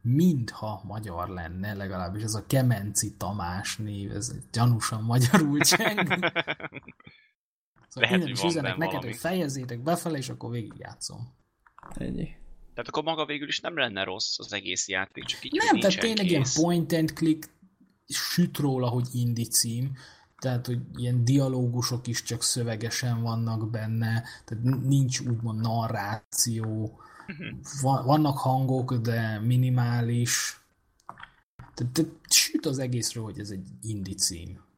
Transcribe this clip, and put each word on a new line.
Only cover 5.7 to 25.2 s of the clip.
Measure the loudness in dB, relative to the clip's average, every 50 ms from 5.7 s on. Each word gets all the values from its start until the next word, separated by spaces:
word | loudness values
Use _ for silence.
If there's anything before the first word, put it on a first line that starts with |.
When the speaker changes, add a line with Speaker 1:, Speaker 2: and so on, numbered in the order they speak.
| 6 6 4 2 2 2 2 2
Speaker 2:
<laughs> | 2 2 0 0 0 0 -2 -2 -6 -8 -8 -12 -12 -14 -16 -16 -20 _ -20 -20 -20 _ _ _ _ _ _ _ _ _ _ _ _ _ _ _
Speaker 1:
Szóval | 0 0 2 4
Speaker 2:
Lehet, | 4 2 2
Speaker 1:
innen | 0 -2
Speaker 2:
hogy |
Speaker 1:
is | 0
Speaker 2:
van | 0 0
Speaker 1:
üzenek | 0 0 0 -2
Speaker 2:
benne | 0 0 -2
Speaker 1:
neked, | -2 -2
Speaker 2:
valami. | -4 -6 -6
Speaker 1:
hogy | -8 -4
fejezzétek | -2 -2 0 0 0 -2 -4 -6 -6 -8 -8 -4
befele, | 0 0 0 0 0 -4 -4
és | -4 -4 -6
akkor | -8 -8 -8 -6
végigjátszom. | -6 -6 -6 -8 -12 -14 -16 -16 -12 -12 -12 -12 -10 -12 -12 -14 _ _ _ _ _ _ _ -20 _ -20 -16 -12 -8
Speaker 3:
Ennyi. | -6 -6 -4 -4 -4 -6 -8 -8 -16 -18 -18 -18 -18 -20 -14 -12
Speaker 2:
Tehát | -10 -10 -4
akkor | -4 -2
maga | -2 0 -2 -2 -2
végül | -4 -4 -6 -4 -4
is | -6 -4
nem | -4 -4 0
lenne | 0 -2 0 0 -4 -4
rossz | -4 -4 -6 -4 -6 -6 -8
az | -6 -6
egész | -6 -6 -4 -4 -4 -4 -2 -2
játék, | -2 -2 -2 -4 _ -12 -8
csak | -8 -10 -10 -8
így, | -4
Speaker 1:
Nem, | -2 0 4 4
Speaker 2:
hogy | 4 4
Speaker 1:
tehát | 4 2 2
Speaker 2:
nincsen | 2 0 0 2
Speaker 1:
tényleg | 2 2 4
ilyen | 4 2
Speaker 2:
kész. | 2 2 2 2
Speaker 1:
point | 4 4 4 2 2 2
and | 2 2 2 0
click, | 0 0 2 2 2 2 -2 -16 _ _ -20 _ _ _ -20 _ _ _ _
süt | -6 -6 -4 -4 0 2 2 2 2 2 0
róla, | 0 2 2 2 2 2
hogy | 2 0 0 0
indie | 0 0 2 2 2 0 -2
cím, | 2 2 2 2 2 0 -2 -2 -2 -4 -8 -12 -20 -20 -20 _ _ _ -4
tehát, | -2 0 0 0 -2
hogy | -2 -4 -4 -4 -8 -8
ilyen | -4 0 2 2 4 6
dialógusok | 6 6 6 4 4 2 2 0 2 2 0 0 0 -2 -2 -4
is | -4 -4 -4
csak | -4 -4 -4 0
szövegesen | 0 0 0 0 -2 -2 -2 -4 -4 -4 -4 -2 0 0 0 0
vannak | 0 -2 0 0 0 -2 -2 -2 -2 -2
benne, | -4 -4 -2 -2 0 0 2 2 0 0 -2 -4 -16 -18 -12
tehát | -10 -6 0 2
n-, | 2 2 2 2 4
nincs | 4 4 4 2 0 -2